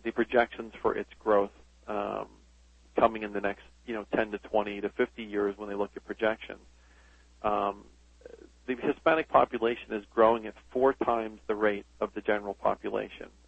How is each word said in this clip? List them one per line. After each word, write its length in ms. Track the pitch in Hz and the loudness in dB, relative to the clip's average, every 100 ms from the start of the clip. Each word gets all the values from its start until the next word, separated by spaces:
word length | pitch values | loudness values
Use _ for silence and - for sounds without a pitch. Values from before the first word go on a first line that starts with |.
the 80 | 117 | -6
projections 640 | 117 117 123 117 - 113 - | -2 2 2 2 -2 -12 -4
for 140 | 110 104 | -2 -2
its 140 | 101 - | -6 -6
growth, 320 | 107 104 101 - - - - | 2 4 2 -4 -20 -20 -8
um, 400 | 104 101 104 107 - - - - _ - - | -6 -4 -6 -8 -16 -20 -20 -20 _ -6 2
coming 280 | 120 113 | 2 2
in 100 | 107 | -6
the 80 | 101 | -4
next, 220 | 101 101 - - - | -4 -6 -12 -18 -8
you 80 | 113 | -8
know, 100 | 101 127 | -2 -2
ten 160 | 110 | -2
to 60 | 104 | -4
twenty 420 | - 110 104 101 | -4 -2 -2 -4
to 100 | 101 | -6
fifty 340 | - 123 - | -2 -4 -4
years 340 | 110 101 104 101 | -8 -2 -2 -4
when 100 | 104 | -8
they 80 | 101 | -4
look 160 | 101 - | -6 -8
at 80 | - | -12
projections. 560 | 104 110 110 - 101 - - _ - - - _ _ | -2 -2 -2 -8 -16 -18 -20 _ -20 -20 -20 _ _
Um, 440 | 107 104 101 101 - - _ - - - - _ - | -2 0 -2 -4 -14 -20 _ -20 -20 -20 -20 _ -8
the 100 | 123 | -4
Hispanic 520 | 147 139 165 160 - | -2 0 2 2 4
population 640 | 135 131 120 113 120 - | 4 4 2 -2 -2 -6
is 140 | 110 101 - | -8 -4 4
growing 300 | 113 117 107 | 6 6 -2
at 80 | - - | -14 -6
four 220 | 127 135 | 2 2
times 480 | 131 - 117 110 107 - | 2 0 0 -2 -8 -6
the 80 | 104 | 0
rate 300 | 107 101 - - | 0 0 -8 -6
of 140 | 107 | -6
the 80 | 107 | -4
general 320 | 107 104 101 | -2 -2 -2
population. 720 | 98 107 98 104 104 104 - - - | -2 -2 -2 -4 -4 -6 -10 -18 -20